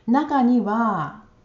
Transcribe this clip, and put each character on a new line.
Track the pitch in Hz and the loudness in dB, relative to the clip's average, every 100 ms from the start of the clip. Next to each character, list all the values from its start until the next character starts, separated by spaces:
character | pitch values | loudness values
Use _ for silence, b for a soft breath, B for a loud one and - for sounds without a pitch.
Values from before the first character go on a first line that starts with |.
| - | -2
中 | 262 294 285 | 0 0 0
に | 240 247 | 2 2
は、 | 202 220 226 180 143 - - _ | 0 -2 -2 -2 -6 -12 -20 _